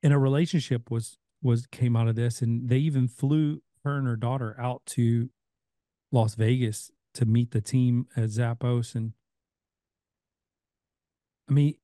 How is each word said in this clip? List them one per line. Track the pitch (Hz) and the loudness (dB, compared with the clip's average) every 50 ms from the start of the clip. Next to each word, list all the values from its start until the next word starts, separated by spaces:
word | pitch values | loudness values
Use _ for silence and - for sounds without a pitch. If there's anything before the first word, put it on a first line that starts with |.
| - | 4
And | 151 143 | 4 4
a | 143 | 4
relationship | 135 135 139 147 170 165 - 165 127 - 131 117 117 - 117 | 4 2 2 2 0 2 0 -2 0 0 -4 -4 -2 -4 -4
was, | 117 113 - - _ _ _ _ _ - | -4 -4 -6 -14 _ _ _ _ _ 0
was, | 127 117 117 123 | 2 2 2 0
came | _ - - 127 123 120 | _ -4 -2 0 2 2
out | 113 117 | 2 2
of | 113 113 | 2 0
this. | 113 120 120 113 - | 0 -2 -2 -2 -2
And | 123 117 117 117 127 123 | -2 -2 -2 -2 0 0
they | 123 131 | 0 2
even | 147 160 147 135 127 120 | 2 2 2 0 0 0
flew | - - - 139 147 156 156 147 151 - _ _ _ _ _ | -2 -2 0 2 2 2 2 0 -2 -6 _ _ _ _ _
her | 143 143 | -4 -4
and | 143 135 | -2 -2
her | 127 117 | -2 -2
daughter | 110 113 120 131 135 127 110 107 - | -2 -2 -4 -4 -4 -6 -8 -8 -6
out | 120 127 123 127 _ | -6 -6 -6 -6 _
to | - - - 120 113 117 117 117 123 _ _ _ _ _ _ _ _ _ _ _ _ _ _ _ _ - | -8 -2 0 2 2 2 0 -2 -4 _ _ _ _ _ _ _ _ _ _ _ _ _ _ _ _ 0
Las | 123 110 107 107 | 2 2 2 0
Vegas | 110 110 110 123 127 123 110 107 - - - _ _ _ _ _ | 0 0 2 2 2 0 -2 -4 -8 -12 -18 _ _ _ _ _
to | - 120 | -2 0
meet | 107 113 120 120 117 | 2 2 2 2 0
the | - 113 | -2 -4
team | 104 - - 131 127 123 120 120 123 - - | -4 0 0 2 2 2 2 0 -2 -4 -4
at | - 113 110 | -4 -4 -2
Zappos. | 104 113 123 117 117 117 - 123 123 120 117 - - | -2 -2 -2 -2 -4 -4 -2 -2 -2 -2 -2 -4 -6
And | 117 113 113 110 _ _ _ _ _ _ _ _ _ _ _ _ _ _ _ _ _ _ _ _ _ _ _ _ _ _ _ _ _ _ _ _ _ _ _ _ _ _ _ _ _ _ _ _ _ _ | -8 -8 -8 -10 _ _ _ _ _ _ _ _ _ _ _ _ _ _ _ _ _ _ _ _ _ _ _ _ _ _ _ _ _ _ _ _ _ _ _ _ _ _ _ _ _ _ _ _ _ _
I | - 135 | 0 2
mean | 143 147 147 151 _ | 2 2 2 0 _